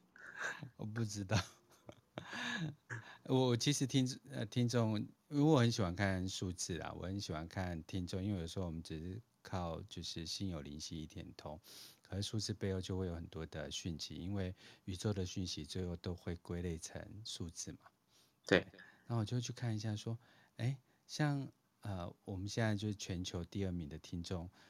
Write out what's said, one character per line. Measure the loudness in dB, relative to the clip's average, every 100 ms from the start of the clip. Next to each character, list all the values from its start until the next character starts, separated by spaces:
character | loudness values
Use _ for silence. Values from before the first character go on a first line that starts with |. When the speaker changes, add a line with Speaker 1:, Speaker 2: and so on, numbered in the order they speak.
| _ -20 -16
Speaker 1:
<laughs> | -6 -6 -4 -10 -8
我 | -6
不 | -2
知 | -2 -2 2
道。 | 2 2 -4 _ -20 -20 -20 _ -12
<laughs> | -8 -6 -4 -2 -4 -6 -8 -10 -10 -10 4
我 | 6 8 6
其 | 4
实 | 4 4
听-， | 4 4 2 -8
呃， | -6 -2
听 | 2 4
众， | 6 4 4 -2 -8 -2
因 | 6
为 |
我 | 8 10
很 | 8
喜 | 6
欢 | 2
看 | 4 4 4 2
数 | 0 -2
字 | -2 -2 -2
啊， | -4 -4
我 | -4
很 | -4
喜 | -2
欢 | -4 -4
看 | -4 -2 -4
听 | -4 -4 -2
众， | 0
因 | 0
为 | 0
有 | -2
时 | -2
候 | -4
我 |
们 | -4
只 | -6 -6
是 | -6 -8 -12 _
靠 | -6 -4 -2 -4 -6
就 | -8
是 | -8 -6 -6
心 | -4 -2
有 | -4
灵 | -6 -8
犀 | -8 -6
一 | -8
点 | -8 -12 -10
通， | -10 -12 -14 -18 -18 -20
可 | -6 -4
是 |
数 | -2 -2
字 | -2
背 | -2 0
后 | 0
就 | 0 0
会 | 0
有 |
很 | -2 -6
多 | -6 -6
的 | -6 -6
讯 | -4 -2 -4
息， | -4 -6
因 | -2
为 | 0 0 -4 -12 -12 -6
宇 | -2
宙 | 0
的 | 2 0
讯 | 0 -2
息 | -2 -4
最 | -4 -2
后 | -2
都 | -4 -4
会 | -4 -4
归 | -4 -2
类 | -2 -2
成 | -6 -10 -10 -10 -8
数 | -6 -6
字 | -6 -8
嘛。 | -10 -16 _ _ _ _ _ 6
Speaker 2:
对。 | 6
Speaker 1:
对。 | 6 -4 -20 -16 -2
那 | 0
我 | 2
就 | 0
去 | -2
看 | -4 -2 -2
一 |
下 | -2
说， | -2 -4 -6 -8 -20 -16 -4
哎， | -2 -2 _ _ -6
像， | 0 2 2 -2 -8 _ _
呃， | -4 -4 -4 -8
我 | -6 -4
们 | -2
现 | 2
在 | 4 4
就 | 0
是 | -2
全 | -2 -2
球 | -2 -4
第 | -4 -2 0
二 |
名 | 0 -4
的 | -8
听 | -6 -6
众 | -2 -4 -6 -12 -20